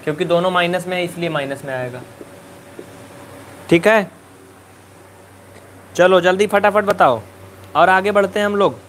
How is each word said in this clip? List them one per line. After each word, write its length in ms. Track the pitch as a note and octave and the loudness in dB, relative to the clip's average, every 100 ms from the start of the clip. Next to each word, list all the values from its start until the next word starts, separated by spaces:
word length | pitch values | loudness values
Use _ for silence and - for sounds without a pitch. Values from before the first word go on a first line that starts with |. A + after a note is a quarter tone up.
क्योंकि 220 | - D3+ F3 | -6 -6 -2
दोनों 240 | E3+ F#3 | 0 0
माइनस 340 | F3+ F3 F3+ F3+ | 0 0 -2 -4
में 80 | F3+ | -6
है, 60 | |
इसलिए 260 | F3 F3 E3+ | -6 -6 -6
माइनस 340 | D#3 C#3 C3+ C#3+ | -6 -6 -10 -8
में 80 | |
आएगा। 280 | C3 B2+ B2 B2 - - - - - - - - - - - - - - - - | -8 -8 -12 -18 -20 -20 -20 -20 -20 -20 -20 -20 -20 -20 -20 -20 -20 -20 -20 0
ठीक 180 | E3+ G#3 | 2 4
है, 220 | A3 G3 - - - - - - - - - - - - - - - - - - - | 2 0 -10 -20 -20 -20 -20 -20 -20 -20 -20 -20 -20 -20 -20 -20 -20 -20 -20 -16 2
चलो 240 | F3+ F#3 | 4 4
जल्दी 260 | F3 F#3+ G3+ | 2 0 0
फटाफट 360 | G3+ G#3 G3+ | 2 2 0
बताओ 380 | G3+ G3+ E3+ A#2 G2 - - - - C#3+ | -2 2 2 2 -6 -20 -20 -20 -8 2
और 140 | E3+ | 4
आगे 220 | F#3+ F#3+ | 4 2
बढ़ते 280 | G#3 G3 G#3 | 0 0 -2
हैं 60 | G#3 | -2
हम 100 | G3+ | 0
लोग। 220 | F#3+ A#2+ | 0 -2